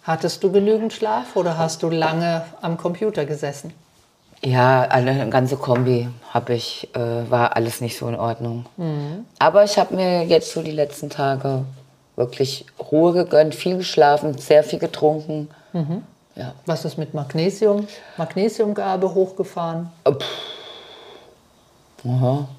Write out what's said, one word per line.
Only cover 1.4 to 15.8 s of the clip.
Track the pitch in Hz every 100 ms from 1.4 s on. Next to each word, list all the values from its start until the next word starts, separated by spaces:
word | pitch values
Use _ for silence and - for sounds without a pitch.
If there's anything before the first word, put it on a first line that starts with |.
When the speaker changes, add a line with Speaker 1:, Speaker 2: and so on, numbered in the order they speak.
| 175 160
Speaker 1:
hast | 160 -
du | 165
lange | 165 160 160 170 165 - -
am | 175 170
Computer | 175 170 214 208 143
gesessen? | 147 143 143 165 - _ _ _ _ _ _
Speaker 2:
Ja, | 135 127 127 131
alle, | 127 131 123
eine | 135 113
ganze | 131 127 135
Kombi | - 123 127 123 120 120 -
hab | 123 127
ich, | 120 - - - 127
äh, | 117 117 117
war | 120 120 -
alles | 117 -
nicht | 120 -
so | 123
in | 117
Ordnung. | 117 113 120 117 120 -
Speaker 1:
Mhm. | 165 151 147 175 240 _
Speaker 2:
Aber | 151 185
ich | 208 208
hab | 175
mir | 185 185 180 170
jetzt | 165 -
so | -
die | 156
letzten | 151 147 - 147
Tage | - 139 135 139 135 135 - _ _ _ -
wirklich | 123 - 131 - - - -
Ruhe | 151 170
gegönnt, | 175 170 151 156 147
viel | 180 185
geschlafen, | 180 - 147 147 156 131
sehr | - 151
viel | 151 165
getrunken. | 165 - 151 156 156 156 151 - _
Speaker 1:
Mhm. | 175